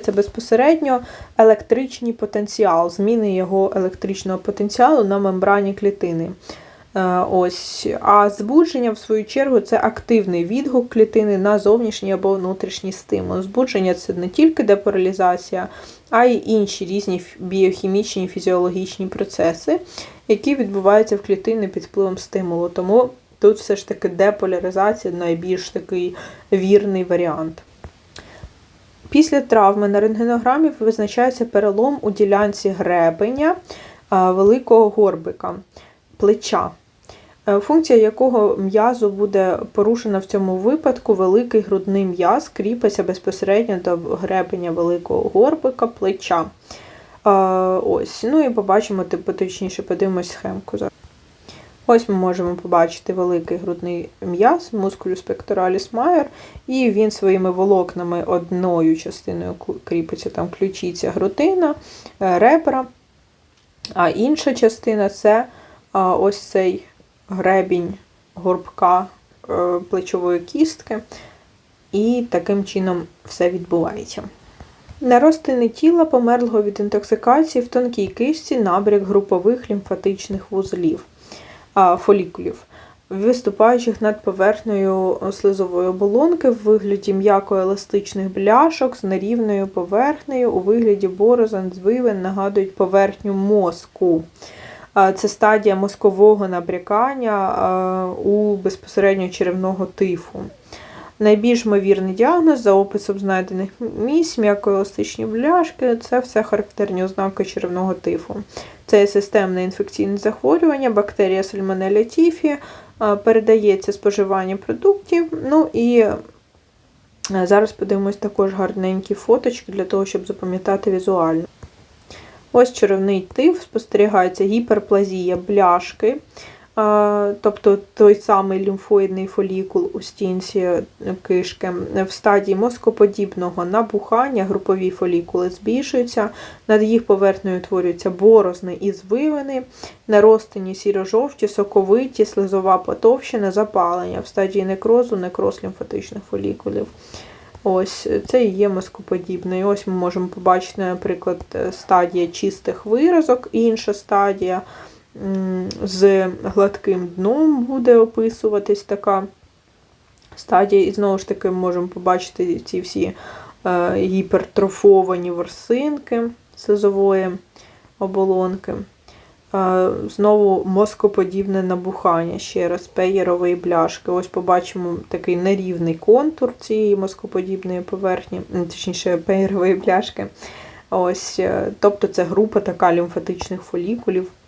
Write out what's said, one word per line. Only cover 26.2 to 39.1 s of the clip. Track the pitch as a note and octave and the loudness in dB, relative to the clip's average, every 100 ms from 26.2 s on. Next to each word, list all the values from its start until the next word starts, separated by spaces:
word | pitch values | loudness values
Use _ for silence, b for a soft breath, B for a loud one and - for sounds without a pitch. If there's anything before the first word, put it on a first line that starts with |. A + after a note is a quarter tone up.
| B B B | B B B
вірний | G3 F#3+ G3+ G3+ F#3+ | 0 4 4 4 -2
варіант. | F3+ F3 E3+ D3+ D#3+ D#3+ - _ - _ _ B B B B _ _ _ _ _ - | 0 0 0 -4 -8 -10 -20 _ -20 _ _ B B B B _ _ _ _ _ 0
Після | C#4+ D#4 C#4 | 2 4 2
травми | - A3+ G3 G3+ G#3 | 2 4 4 4 0
на | G3+ | 2
рентгенограмі | G#3+ A3 A#3 A#3 A#3 C#4 D#4 D4+ | 2 0 0 0 0 2 2 2
визначається | A3 A3 G#3 - B3+ B3+ | -2 0 -2 0 0 0
перелом | A#3 G3+ G#3 G3+ B3+ C#4+ | -2 0 2 2 0 0
у | G#3+ | -4
ділянці | G3 G3+ G3+ G#3 G3+ G3 | 0 2 2 2 -2 -4
гребеня, | F#3 F3 F3 E3 E3 G#3+ C4+ D#4 F4+ B B B B B | -2 0 2 2 2 -2 0 0 0 B B B B B
а, | F#3+ F#3 | 2 2
великого | F#3 G3+ B3 B3 A3+ G#3+ | 4 4 4 6 6 6
горбика, | G#3 G3 E3 E3+ - F#3 F#3 - b b b _ _ | 4 2 0 -8 -10 -10 -10 -16 b b b _ _
плеча, | G3+ A3+ - F3+ E3+ - _ _ B B B B - | 0 0 0 -2 -2 -8 _ _ B B B B 0
е, | G3+ | 0
функція | G3+ D#4+ D#4+ A#3 | 2 2 6 6
якого | A3 A3 C4 A#3+ G#3 - | 6 4 2 4 2 0
м'язу | F#3+ G#3+ A3+ A#3+ G#3 | 0 2 2 2 -2